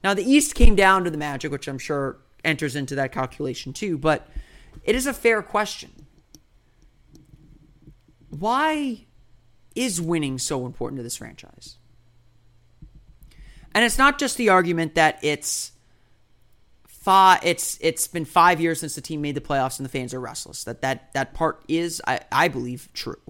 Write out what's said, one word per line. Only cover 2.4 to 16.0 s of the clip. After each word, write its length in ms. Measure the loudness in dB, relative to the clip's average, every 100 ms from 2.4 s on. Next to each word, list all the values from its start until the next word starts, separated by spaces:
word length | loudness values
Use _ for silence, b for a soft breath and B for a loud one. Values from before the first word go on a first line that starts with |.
enters 320 | -4 -4 -4 -6
into 180 | -6
that 160 | -4 -4
calculation 640 | -4 -8 -6 -8 -8 -12
too, 260 | -8 -6 -2
but 300 | 0 -2 -4 b b b b -10
it 100 | -4
is 140 | -2 -2
a 40 |
fair 300 | 0 2 2
question. 480 | 0 -4 -4 -8 -16 -20 -20 _ _ -20 _ _ _ _ _ _ _ -20 _ -20 -20 -20 _ _ -20 _ _ _ -18
Why 760 | -6 -2 0 0 0 -4 -8 _ _ _ _ _ _ _
is 280 | -4 -4 -2
winning 360 | -2 -2 -2 -6
so 280 | -6 -6 -6
important 320 | -8 -8 -8
to 40 |
this 140 | -12 -12
franchise? 600 | -14 -18 -20 -20 -20 -20 _ _ _ _ _ _ _ _ _ _ -20 -20 _ -20 -20 b b b b
And 100 | 0
it's 120 | 2 4
not 220 | 4 4
just 180 | -4 0
the 140 | 4
argument 460 | 4 4 -2 -2 2
that 220 | 2 2
it's 500 | -4 -4 -6 -8 -8 _ _ _